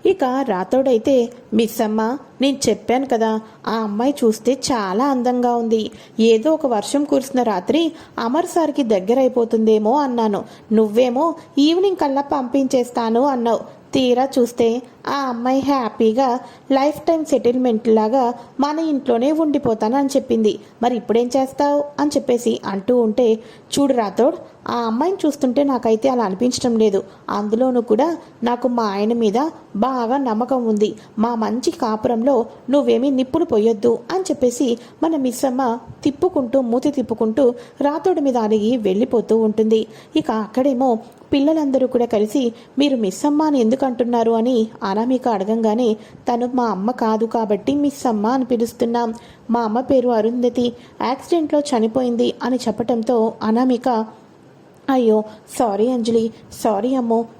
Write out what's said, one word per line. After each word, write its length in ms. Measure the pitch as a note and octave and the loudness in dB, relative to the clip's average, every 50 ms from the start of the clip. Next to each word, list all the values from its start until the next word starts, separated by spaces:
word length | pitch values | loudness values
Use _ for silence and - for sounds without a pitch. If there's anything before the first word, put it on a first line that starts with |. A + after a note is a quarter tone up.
| - | 2
ఇక 180 | E4+ F#4 - C#4 | 0 0 2 0
రాతోడైతే, 1040 | B3+ B3 C4+ C4+ B3 G3 F3+ F#3 F#3 - C4 C4+ C4+ B3+ A3 A3 D4 C4+ B3+ A#3 A#3+ - - - - - | -2 0 -2 -2 -2 -2 -4 -2 0 0 0 2 2 2 2 2 2 2 2 2 0 -6 -18 -12 -2 0
"మిస్ 280 | A3 A3+ G#3+ - - | 0 0 0 0 -2
అమ్మ, 360 | A3+ G#3+ G#3+ G#3+ A3 A3+ B3+ D4 - - - - | -2 -2 0 -2 -2 -2 -4 -6 -10 -18 -6 -2
నేను 160 | B3+ C#4 C4+ C4+ - - | 0 0 0 0 0 -2
చెప్పాను 360 | G#3 G#3 - - A#3 B3 C4+ | -2 -2 -2 -2 -2 -2 0
కదా, 340 | B3+ B3 A3 A3+ A3 A3 A3 A3 - - - - | 0 0 0 0 0 0 -2 -6 -10 -20 -12 -8
ఆ 60 | - A3 | -6 -4
అమ్మాయి 400 | A3+ A3 G#3 G3+ G#3 A#3+ C#4 C#4+ - B3+ | -4 -4 -4 -4 -2 0 -2 0 2 2
చూస్తే 280 | A3 A3 G#3+ - B3 C4+ | 0 0 2 -2 -2 -2
చాలా 520 | C4 - - C4+ A3+ G3+ F#3 F#3 G#3+ C4 | -2 -2 -2 -2 -2 -2 -2 0 0 0
అందంగా 500 | C#4+ C4+ B3+ A#3 B3 B3 B3 A#3+ B3 A#3+ | 0 0 0 0 0 0 2 0 0 0
ఉంది, 360 | A#3+ A#3 A3+ A3+ A3 G#3+ - - - - - - - | 0 0 0 0 -2 -2 -6 -10 -16 -20 -12 -2 2
ఏదో 340 | A3 A3+ A3+ A3 A3+ D#4 D#4+ | 4 4 4 4 4 2 0
ఒక 120 | D#4 D#4 | 2 0
వర్షం 380 | C4 A#3 G3+ G#3 - - C#4+ D4 | 0 -2 -2 -2 -2 -2 -2 0
కురిసిన 400 | - D4 C4+ B3 - - B3+ A#3+ | 2 0 0 0 0 -2 0 0
రాత్రి 480 | A#3 G3+ F3+ F#3 - A3+ D#4 E4+ D#4+ D#4+ - - - - - | 0 -2 -2 -2 0 0 2 0 0 -4 -8 -20 -14 -8 -6
అమర్ 260 | A#3 A3+ B3+ D#4+ F4+ | -4 -2 -2 -2 -2
సార్కి 380 | F4 - F4+ D#4+ D4+ - D4 C#4 | 0 0 0 0 0 0 -2 0
దగ్గరైపోతుందేమో 1160 | G#3+ A3 F#3+ F#3 G3 A#3+ C4+ C4 B3+ B3+ B3 A#3 A3+ - A3+ A3 A3 A3 G#3+ G#3+ G#3+ B3+ D4+ | 0 0 0 2 0 2 2 2 2 2 0 0 0 0 0 2 4 2 4 2 2 2 2
అన్నాను. 440 | C#4+ C4 B3 A#3 A3+ G#3+ G3+ F3 - - - - - - G#3+ | 0 0 0 0 0 0 -2 -2 -6 -10 -18 -20 -4 0 2
నువ్వేమో 640 | A3 A3 G#3+ G#3 A#3 C4 B3 A#3+ C4 D#4 E4 D4+ - - - - | 2 2 2 2 2 2 2 2 0 0 0 -2 -6 -14 -6 0
ఈవినింగ్ 380 | C#4 C#4+ D#4 E4+ F#4 F#4 G4+ F#4 | 2 2 4 4 2 2 0 0
కల్లా 260 | - D#4 C#4 C4+ C#4 | 0 -2 0 0 -2
పంపించేస్తాను 1000 | C#4 C#4+ D#4 C#4+ B3+ A#3+ - C#4 C4+ B3+ - B3+ A#3+ A#3+ - B3 A#3 A3+ A3+ A#3 | -2 -2 -4 -4 -2 0 0 0 0 2 0 0 0 -2 -4 -4 -2 0 2 2
అన్నావు. 380 | C4+ D4 C4+ B3 A3+ A#3+ A3+ - - - - - - - - | 2 2 0 0 0 0 0 -2 -4 -10 -20 -20 -20 -4 -2
తీరా 340 | C#4 C4 B3 A#3+ B3 C4+ C4+ C4+ C4+ | 0 2 2 2 2 0 0 2 2
చూస్తే 420 | A#3+ A#3 - - A#3 A3+ A3+ B3 B3+ - - - - | 0 0 2 0 0 0 0 -2 -8 -12 -20 -12 -8
ఆ 100 | - B3+ | -6 -4
అమ్మాయి 420 | C#4+ C#4 C4 A#3+ A#3 A#3+ B3+ C4 C4+ | -4 -4 -4 -6 -2 0 0 0 2
హ్యాపీగా 800 | C4 C4+ C#4+ C4+ A#3+ G#3+ - - A#3 A3 A3 B3+ C#4 B3+ A#3+ B3+ B3 - - - - - | 2 2 0 0 0 -4 0 2 2 2 4 2 2 2 0 -2 -6 -14 -20 -20 -2 0
లైఫ్ 300 | C4+ C#4 C4+ D4+ D4 - | 2 2 2 0 -2 -2
టైమ్ 240 | - - E4 D#4+ D#4 | 0 0 0 0 0
సెటిల్‌మెంట్ 600 | - D4 B3+ G#3+ A#3+ A#3+ B3+ B3+ B3+ A3+ A3 - | 0 0 2 2 2 0 2 0 0 0 0 2
లాగా 460 | A3+ A3 A3 G#3+ G#3+ A#3+ C4+ B3 A#3 A#3+ - - - - - | 2 2 4 2 2 2 2 0 0 -2 -6 -14 -14 -4 -2
మన 200 | C4+ C#4+ D4+ D#4+ | -2 -2 0 -2
ఇంట్లోనే 520 | E4 D#4 D4 C4 - - A#3 A#3 B3 C#4+ | -2 -2 -2 -2 0 0 0 2 2 0
ఉండిపోతాను 680 | D#4 D4+ E4 D4+ C#4 C#4+ - B3 A3 A3 A3 A3 B3 | 2 2 0 0 0 0 0 -2 -2 0 -2 0 0
అని 120 | C#4 C#4+ C4+ C4+ | 0 0 2 0
చెప్పింది. 440 | C4+ - - A#3 A3+ A3 G#3+ - - - - - - A#3 | -2 0 0 0 2 2 0 0 -2 -10 -20 -8 -4 -2
మరి 120 | B3 B3+ | -2 -2
ఇప్పుడేం 340 | A3 - - G#3+ A#3 A#3+ B3 B3 | -2 -4 0 0 0 0 0 0
చేస్తావు?" 460 | C4+ C4 C4 C4 - C#4+ C#4+ C#4+ D4 C#4+ - - - | -2 -2 -2 -2 -2 0 0 2 0 -2 -4 -4 -4
అని 100 | C#4+ D4+ | -4 0
చెప్పేసి 520 | - C#4 - - B3 A#3 A#3 A3 A3 - - | 0 -2 0 0 -2 0 0 -2 -2 -2 -6
అంటూ 360 | G3 G3 G3 F#3+ - B3 B3 | -8 -8 -6 -2 0 2 2
ఉంటే, 380 | A#3 A3 G#3 - B3 A3 A3 A3 - - - - - - - C#4+ | 2 2 2 2 2 2 2 0 -4 -18 -20 -20 -16 -6 -2 0
"చూడు 140 | C#4 B3+ C4 | 0 2 2
రాథోడ్, 420 | A#3+ G#3+ G3 F#3+ - A#3 D4+ - - - - - - - - | 0 -2 -2 0 2 2 2 0 -2 -14 -20 -20 -16 -10 -6
ఆ 40 | - | -6
అమ్మాయిని 440 | A#3+ A#3 A3+ A3 A#3+ D4+ F4+ G4 G4 - | -4 -4 -4 -2 -2 0 -2 -2 0 -2
చూస్తుంటే 380 | D4+ C#4 - - B3+ A#3 C#4 C#4+ | -2 0 0 -2 0 0 0 0
నాకైతే 460 | C#4 C4 A#3 - A#3 A3 A3 - C4+ | 0 0 0 2 0 0 2 2 0
అలా 140 | B3+ A#3+ A3 | 0 0 -2
అనిపించడం 540 | F#3+ F#3+ F#3 A#3+ B3 B3 - - B3 A#3 | -2 -2 -2 -2 -2 -2 0 -2 0 2
లేదు. 260 | A3 A3 G#3+ F#3+ G3 - - - - - - | 2 2 2 2 0 -4 -6 -16 -16 -10 -6
అందులోనూ 520 | G3 G3+ G#3 G#3 A3 A3 B3+ C4 B3+ B3 | -6 -4 -2 -2 0 0 0 2 0 -2
కూడా 360 | A#3 - G#3+ G#3+ C#4+ E4+ E4 D#4+ - - - - A#3 | 0 2 2 2 2 0 -2 -6 -10 -20 -12 -6 -2
నాకు 240 | A#3+ A#3+ A#3+ - | -2 -2 0 -2
మా 160 | B3+ A#3+ A#3+ A3+ | -2 0 0 -2
ఆయన 300 | G#3 G3 G3+ G#3 A3 A#3 | -2 -2 -2 0 0 0
మీద 360 | A#3 A3+ G#3 F#3+ A#3+ D4 E4 - - - - - | 2 0 2 2 2 -2 -2 -4 -10 -20 -10 -4
బాగా 420 | G3 A3+ C4 C4 B3+ A#3 A3 B3+ | -2 -2 -2 0 -2 -2 -2 -2
నమ్మకం 480 | C#4+ C4+ B3 G#3+ G#3+ B3 B3 C4+ B3+ A#3+ | 0 0 -2 -2 -2 -2 -2 -2 -2 0
ఉంది. 300 | A3+ G#3+ G#3 G#3+ G#3+ A3 - - - - G#3+ | 0 2 2 0 -2 -2 -10 -18 -12 -4 -2
మా 160 | G#3+ A#3+ A#3+ | -2 0 0
మంచి 360 | A3+ A3 G#3 G#3+ B3+ B3+ E4+ | -2 -2 -2 -2 -2 -2 -4
కాపురంలో 760 | D#4+ - - A3 G#3+ G#3+ - B3 A#3+ A3+ A3+ C#4+ C#4 A3 A#3+ - - - - - | -2 -2 -4 -2 -2 -2 -2 -2 -2 0 0 2 2 0 0 -4 -8 -16 -4 0
నువ్వేమీ 400 | C4 D4 B3+ A#3+ A3+ A3+ B3+ D4 | 0 2 2 2 2 2 2 0
నిప్పులు 360 | C4+ B3+ B3+ B3+ - D#4+ E4+ | 0 0 -2 -2 0 -2 0
పొయ్యొద్దు" 520 | - B3 G#3+ G#3 A3+ A3+ G3+ A3 A#3+ A#3 - - - | 0 0 2 2 2 0 2 0 0 0 0 -4 -6
అని 100 | E4+ F#4+ | -6 -6
చెప్పేసి 560 | F#4 - D4 - C4 B3 A#3+ - D4 A#3+ A#3 A3+ - - - - D#4 | -4 -4 -2 0 0 -2 0 0 -2 -2 -2 -4 -8 -20 -8 -4 -2
మన 120 | E4 E4 | -2 0
మిస్ 300 | D4 C4 B3+ A#3 - - | 0 -2 -4 -2 -2 -4
అమ్మ 340 | C4+ B3 B3+ C4+ A#3+ A3+ A#3+ - - - - - | -2 -2 0 -2 -2 -2 -4 -8 -16 -20 -4 -4
తిప్పుకుంటూ, 580 | C#4+ - - - F4+ F4+ D4+ B3+ A3+ A#3 C4+ | -4 -2 0 -2 0 0 -2 -2 0 0 0
మూతి 300 | C4 A#3 A3+ B3+ - D4+ | 0 0 -2 0 0 0
తిప్పుకుంటూ 600 | C#4+ C4+ A#3 - A3+ A3 A#3 A3 A3 D4 C#4 A#3+ B3 A#3+ - - - - | -2 -2 -4 -4 -2 -2 -2 0 2 2 2 2 2 -2 -16 -20 -8 -4
రాథోడ్ 400 | C4+ C#4+ D4 E4 E4 F#4+ F4+ E4+ | -2 -2 -2 0 0 0 0 2
మీద 160 | C#4+ C#4 A#3+ | 0 0 0
అలిగి 400 | A#3+ A3 G#3+ A3 G#3+ G3+ A3 B3+ | 0 0 2 2 2 2 0 0
వెళ్ళిపోతూ 600 | B3 G#3 F#3+ F#3 G3+ B3+ B3+ - A3 G#3 - A3 | 0 0 0 0 0 0 2 0 -2 2 2 2
ఉంటుంది. 500 | A3+ A3+ G#3+ G#3+ A3+ A3 A3 A3 A3 G#3+ - - - - - - | 2 2 2 2 2 2 2 2 2 0 -4 -12 -20 -20 -4 -2
ఇక 160 | D4+ - - | -2 -2 0
అక్కడేమో 640 | A3 A3 G#3+ G3 - B3+ C4 C#4+ C4 A#3+ C4 C4 A#3 A3 - - - - - - - | -4 -4 -4 -4 -2 0 0 2 2 2 2 0 0 -2 -4 -12 -20 -20 -6 -2 0
పిల్లలందరూ 540 | C#4+ C#4 D4+ D#4+ D#4 D4+ C#4 C4 C4 B3+ | 2 2 2 2 2 0 0 2 0 0
కూడా 180 | B3 B3+ A#3+ A#3+ | 2 0 0 0
కలిసి, 480 | A#3 - G#3 G#3+ G#3+ - C#4+ B3+ A#3 A3+ - - - - | 2 0 0 0 0 0 -2 -2 -2 -4 -6 -20 -10 -2
"మీరు 200 | C4 C#4+ C#4+ C4+ | 0 0 2 2
మిస్ 280 | A#3 G#3+ F#3 F#3+ - - | 0 -2 -2 -2 -2 -2
అమ్మ 180 | D4 D4 D4 D#4 | 0 2 2 2
అని 160 | D#4 C#4+ C4 | 2 2 2
ఎందుకు 260 | A3 A3 B3+ C4 C#4 | 2 2 2 0 0
అంటున్నారు?" 460 | C4 B3 - A#3+ A#3+ A#3+ A#3+ A3+ A3+ | -4 0 -2 -2 0 0 2 2 2
అని 360 | A3+ A3+ A3+ B3 C4 A3+ A3 A3 - - - | 2 2 2 2 2 0 0 -2 -4 -8 -6
అనామిక 440 | G3 F#3+ G#3+ A#3 B3 C4 B3 - | -4 -2 -2 0 0 -2 0 0
అడగంగానే, 640 | B3 A3+ F#3+ F#3+ G#3 A3+ A#3 A3 A3 G#3+ A#3 B3+ A3+ A3 | -2 -2 0 0 -2 0 0 2 0 0 2 0 0 0
"తను 560 | A3 - - - - - - A#3+ A#3 A#3+ B3 B3+ | -2 -6 -20 -20 -8 -4 -2 -2 -2 -2 -2 -2
మా 100 | B3+ A#3+ | -2 -2
అమ్మ 260 | A3+ G3 F3+ G3 A3+ | 0 -2 -2 -2 -4
కాదు 340 | B3+ - B3 A3 A3 A3 A3+ | -2 0 0 0 2 0 -2
కాబట్టి 500 | A3+ - A#3 A3 G3 G#3+ G3 F#3+ - C#4 | -2 -2 -4 0 0 -2 -2 0 -2 0
మిస్ 320 | C#4+ C#4+ C#4+ C4+ - - | 0 0 -2 -2 -2 -2
అమ్మ 200 | B3+ A3 G#3 G3+ | -2 0 0 0
అని 180 | A3+ C4 C4+ B3+ | 0 0 0 0
పిలుస్తున్నాం. 680 | A#3+ C4 A3 A#3 A#3 - - B3 A#3 A#3 A#3+ A#3+ A3+ A3+ A3+ - - - - - - | -2 0 -2 -2 -4 -2 -4 -2 -2 0 -2 -2 -4 -6 -10 -16 -20 -20 -20 -4 -2
మా 120 | A3+ A#3+ | -2 0
అమ్మ 180 | A#3 G#3+ G#3+ A#3+ | 0 0 -2 -2
పేరు 300 | C4 - C#4 C4 A#3+ B3 | 0 2 2 2 4 2
అరుంధతి, 640 | A#3+ A3 G#3 A3+ A#3+ B3 A#3+ B3 A#3+ B3+ A#3+ A#3+ A#3+ - - - - - | 0 2 0 0 0 2 0 0 2 0 -2 -2 -4 -6 -20 -20 -12 -6
యాక్సిడెంట్లో 580 | - A3 C4 C4+ - - F4 E4+ D#4 D4 D4+ D4 | -4 -4 -4 -6 -2 0 0 0 2 2 0 0
చనిపోయింది" 760 | C#4+ D4 C4 A3+ A3 A3+ A3 C4 B3+ B3 A#3+ A3+ B3 A#3+ - - D4 | 0 0 0 0 0 0 0 0 0 0 0 0 0 -2 -2 -4 -4
అని 120 | B3+ B3+ | -2 -2
చెప్పటంతో 800 | B3 - - C4+ - A#3+ A3 B3 A3+ A3 B3 B3+ A3+ A3 A3+ - - G#3 | -2 -2 -4 -4 -4 -2 -2 -2 0 0 0 2 2 2 0 -2 -4 -2
అనామిక, 640 | A3 A3 A#3 C4 B3+ B3 A#3 - C4 A#3+ A3 A3 A3 - - - - - - - - - - - - - - - - | 0 0 2 2 2 0 0 0 0 0 0 -4 -6 -10 -20 -20 -20 -20 -20 -20 -20 -20 -20 -20 -20 -20 -10 -4 0
"అయ్యో, 340 | C4+ C4 A#3+ A3 G#3+ G#3+ G#3+ - - - - - - - | 0 2 4 4 4 2 0 -4 -14 -20 -20 -14 -4 -2
సారీ 320 | B3+ A3 G3 G3 A3 B3 | -2 0 2 0 0 0
అంజలి, 420 | B3+ A#3+ A3 A#3 A3+ A#3 A3+ A3+ - - - - - - - | 0 -2 -2 0 0 0 0 0 -6 -10 -20 -20 -16 -4 -2
సారీ 320 | A#3 G#3 G3 G#3 B3+ C4+ | 0 0 0 0 0 -2
అమ్మో 300 | C4 A#3+ A3+ A3+ A3+ A#3 A3+ - | -2 0 0 0 0 -2 -4 -10